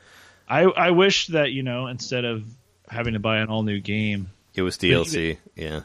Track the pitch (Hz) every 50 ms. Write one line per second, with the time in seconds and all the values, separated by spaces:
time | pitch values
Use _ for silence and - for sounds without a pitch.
0 | _ - - - - - - _ _ - 120 147 180 190 - - 175 175 175 170
1 | 190 196 185 - - - 165 156 147 131 123 135 131 127 120 123 131 123 127 120
2 | - - 131 123 120 120 117 110 107 113 120 - _ _ _ _ _ - 110 117
3 | 117 117 113 107 98 113 110 110 110 107 110 110 110 107 104 101 98 104 101 107
4 | 107 104 104 101 95 95 - _ _ _ - - 92 90 - - 95 87 85 85
5 | 82 80 - 85 82 80 80 - - - _ - 80 78 78 78